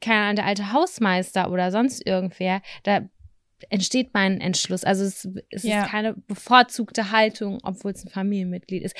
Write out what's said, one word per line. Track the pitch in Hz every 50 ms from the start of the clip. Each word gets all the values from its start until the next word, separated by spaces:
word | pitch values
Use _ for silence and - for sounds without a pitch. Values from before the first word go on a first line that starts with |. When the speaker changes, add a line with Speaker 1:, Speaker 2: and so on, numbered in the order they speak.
Speaker 1:
keine | - 220 226 214 208
Ahnung, | 202 208 208
der | 202
alte | 190 202 196 208 196 214
Hausmeister | 285 339 370 - - 233 196 185 180 185 - - 190 180 -
oder | 180 180 180 185
sonst | 180 214 240 269 262 - -
irgendwer, | - 190 185 185 185 - - 185 185 185 196 - - - - -
da | 196 202 190 - 190 _ _ - - _ _ _ _ _ _ - -
entsteht | - 196 190 - - 254 247 254 -
mein | 208 196 190 190 180
Entschluss. | - 180 180 - - - 185 185 -
Also | 202 196 190 196
es, | 196 185 - - 196 185 196 - _
es | - 196 -
Speaker 2:
Ja. | 226 214 208 202
Speaker 1:
ist | -
keine | - 214 214 220 -
bevorzugte | - - - 202 - - - 247 254 240 247 - - 226 - - - 220 190
Haltung, | 214 220 220 220 220 - 214 202 196 - -
obwohl | - 190 185 - 202
es | 190 - -
ein | 185
Familienmitglied | - 196 190 202 208 196 185 180 180 180 - - 185 180 -
ist. | - -